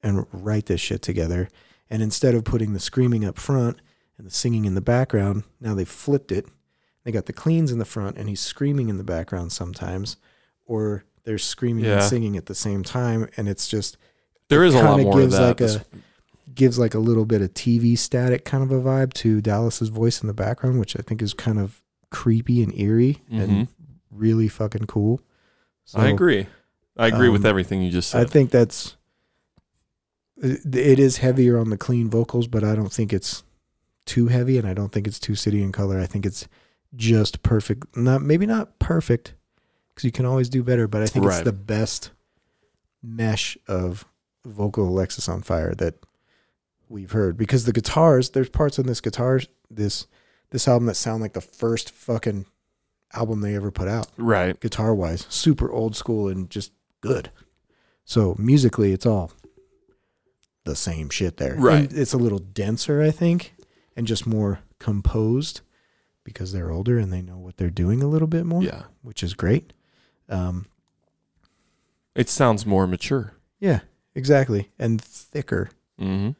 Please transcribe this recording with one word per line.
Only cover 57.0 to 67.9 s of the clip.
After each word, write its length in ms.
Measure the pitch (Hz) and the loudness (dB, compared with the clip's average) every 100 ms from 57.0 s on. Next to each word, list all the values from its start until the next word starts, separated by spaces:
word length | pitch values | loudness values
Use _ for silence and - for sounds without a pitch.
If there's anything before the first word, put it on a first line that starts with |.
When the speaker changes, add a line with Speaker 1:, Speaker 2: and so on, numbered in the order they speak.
Speaker 1:
good. 300 | 104 - - _ _ _ _ _ _ _ - | -4 -4 -4 _ _ _ _ _ _ _ -2
So 300 | 120 101 87 | 0 2 0
musically, 540 | 110 143 123 - 101 | 4 6 4 2 0
it's 140 | 95 120 | 2 0
all 260 | 104 85 _ - _ _ _ _ _ _ _ _ _ _ _ - | 0 -4 _ -20 _ _ _ _ _ _ _ _ _ _ _ -8
the 100 | 71 | -6
same 340 | - 80 73 | -4 -6 -6
shit 280 | - 90 - | -4 -4 -2
there. 180 | 69 139 | -4 2
Speaker 2:
Right. 320 | 127 151 143 | 4 6 4
Speaker 1:
And 60 | 151 | -2
it's 140 | 135 | -2
a 40 | 131 | 0
little 220 | 117 101 | 0 -2
denser, 600 | 92 95 101 113 - 147 | -6 -6 -4 -2 -2 2
I 100 | 151 | 2
think, 420 | 156 170 170 - _ - _ _ - | 2 0 0 -4 _ -20 _ _ -8
and 120 | 117 | -4
just 180 | 110 - | -2 -2
more 320 | 110 101 98 - _ | 0 0 -2 -8 _
composed 800 | - 101 - 113 110 123 156 - _ _ _ _ _ _ | -4 0 0 0 0 0 -4 -10 _ _ _ _ _ _
because 280 | - 107 92 | -20 -12 -8
they're 180 | 95 85 | -6 -6
older 260 | 82 107 120 | -4 0 0
and 140 | 98 | 0
they 100 | 92 | -4
know 160 | 90 92 | -8 -14
what 200 | 90 - | -18 -6
they're 120 | 90 | -4
doing 320 | 85 87 | 0 0